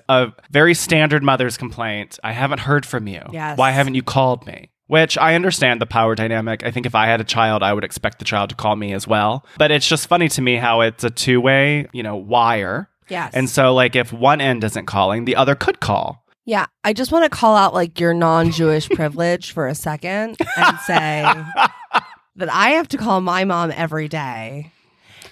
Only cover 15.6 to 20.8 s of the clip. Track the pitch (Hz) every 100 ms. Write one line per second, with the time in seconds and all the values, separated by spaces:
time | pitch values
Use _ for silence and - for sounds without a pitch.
15.6 | - 381 - 104 - - _ _ - 226
16.6 | - _ 208 214 254 330 311 - 226 214
17.6 | 196 180 175 - 170 170 165 165 165 160
18.6 | 160 156 - 170 156 151 170 175 - 165
19.6 | 131 - 160 151 175 196 226 220 339 -
20.6 | - 165